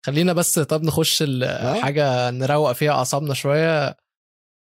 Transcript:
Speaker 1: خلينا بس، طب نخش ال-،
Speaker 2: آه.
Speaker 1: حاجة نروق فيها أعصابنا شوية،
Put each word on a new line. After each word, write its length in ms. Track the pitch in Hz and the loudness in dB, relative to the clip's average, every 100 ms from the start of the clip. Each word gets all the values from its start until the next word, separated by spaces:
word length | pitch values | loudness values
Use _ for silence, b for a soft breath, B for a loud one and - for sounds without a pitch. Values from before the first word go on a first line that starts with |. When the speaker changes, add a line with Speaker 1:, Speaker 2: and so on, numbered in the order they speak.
| - | -2
Speaker 1:
خلينا 260 | 143 175 | 0 2
بس، 260 | 170 170 - | 2 0 0
طب 240 | 143 156 | 0 0
نخش 400 | 160 165 160 - | 0 0 0 0
ال-، 220 | 151 131 | -2 -2
Speaker 2:
آه. 360 | 123 135 123 180 | -2 -2 -2 -2
Speaker 1:
حاجة 500 | 143 143 143 123 123 | -2 0 2 2 0
نروق 420 | 127 131 147 151 | -2 0 2 2
فيها 200 | 127 151 | 2 0
أعصابنا 420 | 139 127 143 151 | 2 0 -2 -2
شوية، 600 | 131 139 147 160 156 139 - _ _ _ _ _ _ | -4 0 2 2 0 -2 -6 _ _ _ _ _ _